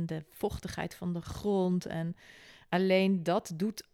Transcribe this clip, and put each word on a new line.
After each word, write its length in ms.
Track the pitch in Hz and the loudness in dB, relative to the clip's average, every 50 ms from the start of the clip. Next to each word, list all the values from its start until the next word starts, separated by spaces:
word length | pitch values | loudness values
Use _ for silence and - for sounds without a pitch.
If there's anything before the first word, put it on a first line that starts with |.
| 170 | -2
de 200 | 160 160 156 156 - | -2 -4 -6 -8 -12
vochtigheid 680 | - - - 208 - - - - - - - 170 - | -8 -4 -4 -4 -4 -4 -8 -8 -8 -6 -6 -8 -8
van 180 | - - 180 175 | -8 -6 -6 -4
de 80 | 170 | -6
grond. 640 | - - - - - 208 202 190 185 185 180 180 - | -6 -8 -10 -4 -2 0 2 4 4 4 2 0 0
En 300 | - - 165 165 170 175 - - - - - - - - - - _ | -2 -4 -4 -4 -4 -6 -10 -14 -20 -20 -20 -20 -20 -20 -20 -6 _
alleen 540 | 180 180 190 190 185 190 190 190 196 180 165 | 0 2 4 6 6 6 6 4 4 2 2
dat 300 | 170 175 214 - - 170 | 2 0 0 0 -4 -4
doet, 320 | 156 190 220 - - - - | -4 -4 -4 -4 -6 -14 -18